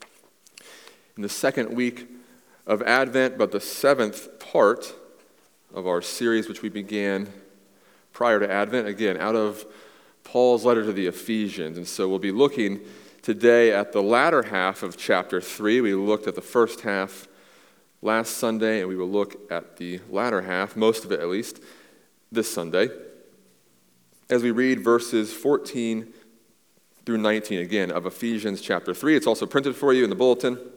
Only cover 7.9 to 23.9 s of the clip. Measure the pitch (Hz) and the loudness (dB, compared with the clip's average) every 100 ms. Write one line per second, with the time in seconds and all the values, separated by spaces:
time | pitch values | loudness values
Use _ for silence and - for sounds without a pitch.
7.9 | _ _ - 120 107 101 98 104 123 107 | _ _ -2 2 2 2 0 0 0 -2
8.9 | 101 107 87 98 113 107 101 - - - | -2 -2 0 0 0 0 -4 -12 -20 -20
9.9 | - _ _ - 123 123 120 120 117 110 | -20 _ _ -4 2 4 4 4 4 2
10.9 | 98 92 87 - 110 104 95 80 85 87 | 0 -2 -4 -4 -2 -2 -4 -8 -8 -10
11.9 | - 95 95 98 98 143 139 104 101 - | -4 -2 0 -2 2 2 2 -2 -4 -10
12.9 | - - - - 104 117 120 117 101 101 | -20 -20 -8 -6 2 6 8 6 4 0
13.9 | 107 98 117 151 156 113 98 92 98 95 | 0 2 4 4 4 2 0 -2 -2 -8
14.9 | - - 92 90 92 - - 104 120 113 | -6 0 0 0 -4 -6 -4 2 2 2
15.9 | 95 101 107 104 92 - 123 113 - 113 | 0 0 0 -2 -8 -2 2 2 0 -4
16.9 | 101 98 - - - _ _ _ _ _ | -4 -4 -8 -20 -20 _ _ _ _ _
17.9 | _ 104 113 113 - 117 110 110 110 92 | _ -2 0 -2 -2 -2 0 0 0 -2
18.9 | 92 90 101 101 - - 85 - - 87 | -4 -2 0 -2 -6 -10 -8 -8 -12 -10
19.9 | 90 92 95 120 104 92 90 101 107 110 | -10 -6 -4 0 0 -2 -2 -4 0 2
20.9 | 113 95 90 85 95 120 - - - - | 2 -2 -4 -2 -4 -6 -12 -20 -20 -20
21.9 | _ _ _ _ 113 123 - 85 90 113 | _ _ _ _ -4 -4 -4 -2 0 0
22.9 | - - - - _ _ _ _ _ _ | -2 -16 -20 -20 _ _ _ _ _ _